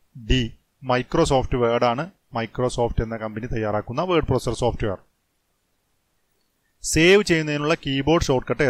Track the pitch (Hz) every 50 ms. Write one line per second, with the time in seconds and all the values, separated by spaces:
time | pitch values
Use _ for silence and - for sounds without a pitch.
0 | _ _ - 127 117 104 127 127 120 110 - - _ _ _ _ - 127 123 123
1 | 127 - - 165 165 135 143 131 123 - - 131 120 117 117 120 120 123 117 127
2 | 156 185 - _ _ _ - 117 117 110 - - 127 127 - - 120 117 - -
3 | 120 110 113 113 107 110 107 107 113 123 - 117 110 104 104 107 104 - 120 135
4 | 170 185 180 160 143 - 135 123 - 127 113 - 127 120 107 - 113 110 92 -
5 | _ _ _ _ _ _ _ _ _ _ _ _ _ _ _ _ _ _ _ _
6 | _ _ _ _ _ _ _ _ _ _ _ _ _ _ _ _ - - - 156
7 | 160 175 190 202 208 - 175 160 156 151 147 147 147 151 165 - - 139 135 135
8 | 135 147 160 170 - - 139 127 - - 131 - 151 135